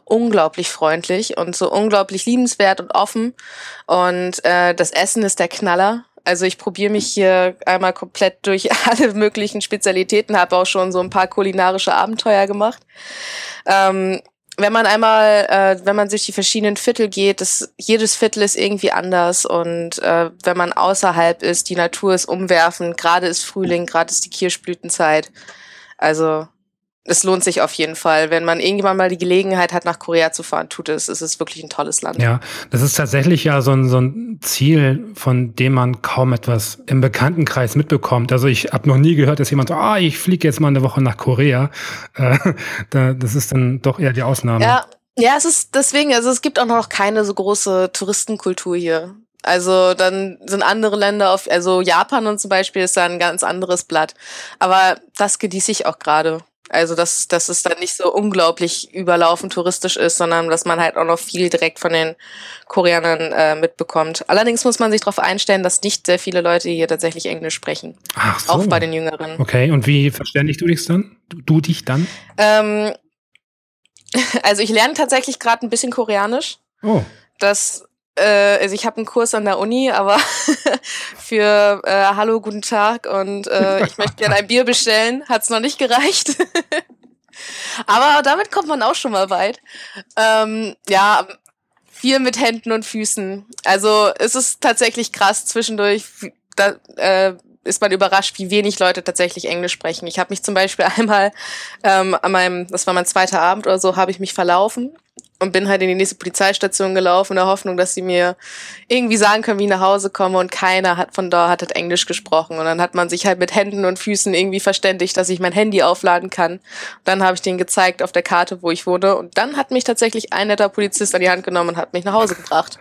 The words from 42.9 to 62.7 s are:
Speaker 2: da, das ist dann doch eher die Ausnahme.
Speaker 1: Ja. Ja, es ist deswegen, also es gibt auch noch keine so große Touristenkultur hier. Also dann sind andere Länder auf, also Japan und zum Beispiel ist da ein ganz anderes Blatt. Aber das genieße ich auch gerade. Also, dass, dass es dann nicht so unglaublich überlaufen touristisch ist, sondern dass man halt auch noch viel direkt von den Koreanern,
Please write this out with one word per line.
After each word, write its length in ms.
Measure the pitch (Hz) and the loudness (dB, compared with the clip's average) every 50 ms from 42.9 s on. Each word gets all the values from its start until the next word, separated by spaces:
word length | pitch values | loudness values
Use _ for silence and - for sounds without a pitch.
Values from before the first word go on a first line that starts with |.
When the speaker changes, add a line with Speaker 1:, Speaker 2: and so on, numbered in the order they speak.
Speaker 2:
da, 240 | - 139 131 127 131 | 0 2 2 2 0
das 200 | 127 127 110 113 | 0 -2 -2 -2
ist 160 | 143 - - | -2 -2 0
dann 300 | 139 131 127 123 135 127 | 0 0 2 2 0 -2
doch 180 | - 135 123 - | -4 -6 -4 -2
eher 140 | 156 131 117 | -2 -2 0
die 100 | 131 120 | 0 0
Ausnahme. 420 | 131 135 - - 120 113 113 110 | -2 -2 -2 0 0 0 2 2
Speaker 1:
Ja. 200 | 233 254 254 - - - _ _ _ - 254 | 4 2 2 0 -4 -16 _ _ _ -2 2
Ja, 160 | 233 247 277 294 | 4 4 4 4
es 80 | - | 2
ist 280 | 330 - - - - - | 0 0 -2 -2 -2 0
deswegen, 400 | 269 269 - 269 285 294 294 247 | 0 0 2 2 0 2 2 2
also 160 | 233 233 254 | 2 2 0
es 120 | 254 - - | 0 0 -2
gibt 160 | 294 - - | -2 0 0
auch 60 | 247 | 0
noch 240 | 226 233 233 214 - | 2 2 0 0 -2
keine 340 | - - 196 208 214 220 208 | -2 -2 0 0 2 0 0
so 80 | 202 196 | -2 -2
große 560 | 196 190 202 208 202 - 202 185 185 185 185 - | -4 -2 -2 -2 -2 0 0 0 0 0 0 -2
Touristenkultur 840 | - 196 190 202 - - - 220 190 - 196 185 - - 185 175 | -4 -4 -4 -2 -4 -4 -4 -6 -6 -4 -4 -4 -4 -4 -4 -4
hier. 400 | 175 170 165 160 160 165 180 202 220 _ _ _ _ - | -4 -2 -2 -2 -2 -4 -6 -16 -20 _ _ _ _ -2
Also 520 | - 175 180 180 185 185 185 185 180 180 | 0 0 2 2 2 4 4 4 4 4
dann 440 | 165 185 185 190 190 196 190 175 - - | 2 2 0 0 -2 -4 -6 -8 -12 -10
sind 180 | - 196 202 - | -6 -2 0 2
andere 340 | 160 208 226 220 214 202 | 2 2 2 0 0 0
Länder 360 | 208 202 202 208 208 196 185 190 | 2 0 0 2 2 2 2 2
auf, 180 | 190 - - | 0 0 0
also 300 | - 175 175 185 185 185 | -2 0 0 2 0 2
Japan 460 | 185 175 165 175 - - 277 240 220 | 2 2 2 2 2 0 0 -2 -2
und 120 | 214 214 202 | -2 -4 -4
zum 100 | - 196 | -2 0
Beispiel 320 | 196 190 190 - - 190 185 | 0 0 0 0 -2 -2 -2
ist 140 | 180 - | 0 0
da 100 | 190 175 | 0 0
ein 120 | 175 175 170 | 0 0 -2
ganz 240 | 175 175 165 190 - | -2 -2 -2 -2 -2
anderes 420 | - 175 185 185 180 180 175 - | -2 -2 -4 -2 -2 -2 -4 -4
Blatt. 300 | - 165 156 156 - - _ - - - - - - - - | -2 -2 -2 -2 -2 -6 _ -20 -18 -16 -16 -16 -12 -6 -2
Aber 380 | 185 185 185 190 190 185 - - _ _ - | 0 2 4 4 4 4 2 -2 _ _ -6
das 220 | - 202 202 - - | -4 -2 -2 -2 -2
genieße 340 | - 190 175 190 - - 208 | -4 -4 -4 -2 -2 -2 -2
ich 140 | - - | -2 -2
auch 120 | - 160 - | -4 -6 -4
gerade. 400 | - 151 151 156 160 160 160 165 - _ _ _ _ - - | -2 0 0 2 2 0 -4 -6 -10 _ _ _ _ -4 -2
Also, 220 | 165 170 165 170 | 0 0 0 0
dass, 320 | 165 170 - - - - | -2 -2 -2 -2 -4 -2
dass 220 | - 175 170 - - | -2 -2 -2 -2 -2
es 160 | 175 - - | -4 -2 -2
dann 160 | 175 170 175 | -2 -4 -4
nicht 160 | 180 175 - | -6 -8 -6
so 160 | - 185 175 - | -2 -2 0 0
unglaublich 800 | 202 208 208 185 185 165 165 170 - 175 170 - - - - - | 0 0 0 2 2 2 2 2 0 -4 -4 -4 -6 -10 -10 -10
überlaufen 560 | 185 185 175 175 170 165 165 175 170 - 185 | -6 0 0 2 4 4 2 2 0 -2 -8
touristisch 460 | - 180 170 180 180 - - 185 - | -6 -4 -2 -2 -2 -2 -4 -4 -2
ist, 200 | - - 170 - - | 0 0 0 0 0
sondern 300 | 175 165 165 170 165 165 | 0 0 0 0 0 0
dass 160 | 160 170 - | -2 -2 0
man 120 | 175 165 170 | -2 0 0
halt 180 | 175 156 - | 0 0 0
auch 80 | - 165 | 0 0
noch 140 | 165 170 170 | 0 0 -2
viel 300 | - - - 175 180 170 | -2 -6 -4 -2 -2 0
direkt 300 | 170 170 160 165 - - | 0 0 0 -2 -4 -2
von 120 | - 170 165 | -4 0 0
den 220 | 160 160 160 165 _ - - - - - - - - - | 0 0 -2 -4 _ -16 -20 -20 -20 -18 -18 -20 -20 -12
Koreanern, 640 | - | -6